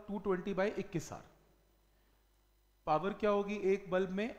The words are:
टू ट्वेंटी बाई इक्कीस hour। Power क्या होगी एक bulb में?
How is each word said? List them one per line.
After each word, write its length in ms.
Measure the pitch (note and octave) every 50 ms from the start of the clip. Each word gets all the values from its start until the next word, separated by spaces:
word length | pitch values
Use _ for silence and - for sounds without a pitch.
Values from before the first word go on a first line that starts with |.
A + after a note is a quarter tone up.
| - -
टू 120 | G3+ G#3
ट्वेंटी 340 | - G#3 F#3 F3+ F3+ G#3 G3
बाई 160 | F3 F#3+ G#3+
इक्कीस 440 | G#3+ - G3+ - - D#3+ - - -
hour। 100 | - - - - _ _ _ _ _ _ _ _ _ _ _ _ _ _ _ _ _ _ _ _ _ _ _ _ _ _ _ _ _ -
Power 280 | E3 D#3 D#3 E3 G3 A3
क्या 160 | - - G#3
होगी 260 | G3+ G3+ G3+ G3 G#3
एक 360 | G#3 - F#3 F#3+ G3+ G3 F3+
bulb 180 | F3 F#3 F#3+ F#3
में? 260 | F#3 F#3+ G#3+ A#3+ -